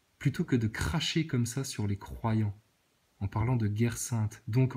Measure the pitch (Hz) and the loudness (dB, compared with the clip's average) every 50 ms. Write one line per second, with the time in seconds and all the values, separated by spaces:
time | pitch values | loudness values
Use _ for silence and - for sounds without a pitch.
0 | _ _ _ _ - 143 - - 170 - 131 120 113 107 - - - - - 156 | _ _ _ _ -2 0 0 0 0 2 2 2 2 0 -2 -2 -2 0 0 0
1 | - - - 170 156 165 - 123 117 113 - 139 135 - - - 104 101 98 - | 0 0 0 0 0 2 0 0 0 0 -2 -4 -4 -4 -4 -2 -2 -2 -2 -4
2 | - - - - - 113 110 110 110 104 98 - _ _ _ _ _ _ _ _ | -6 -10 -8 -4 0 2 2 2 2 0 -2 -8 _ _ _ _ _ _ _ _
3 | _ _ _ _ 101 98 - 107 110 123 131 117 107 101 104 107 120 113 117 - | _ _ _ _ -6 -2 0 0 0 2 2 2 2 0 2 2 0 0 0 -4
4 | - - 120 110 107 107 - - _ 113 107 131 131 127 - | -4 -2 0 0 0 -2 -4 -8 _ 0 2 2 2 2 0